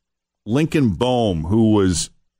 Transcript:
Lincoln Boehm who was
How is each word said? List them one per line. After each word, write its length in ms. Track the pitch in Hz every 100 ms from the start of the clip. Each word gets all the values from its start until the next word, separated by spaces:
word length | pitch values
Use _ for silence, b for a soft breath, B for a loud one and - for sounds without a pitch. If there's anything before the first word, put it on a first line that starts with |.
| _ _ _ _ -
Lincoln 500 | 123 156 165 127 80
Boehm 500 | 120 123 113 85 78
who 260 | 110 113
was 360 | 107 95 82 - _ _ _